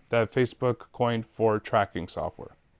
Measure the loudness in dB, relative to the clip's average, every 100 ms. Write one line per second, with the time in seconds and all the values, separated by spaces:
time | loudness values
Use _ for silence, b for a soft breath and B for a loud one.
0 | -2 0 2 2 0 0 -2 -2 -8 -2
1 | -2 -2 -6 0 2 2 2 0 0 -4
2 | -8 -6 -8 -8 -20 _ _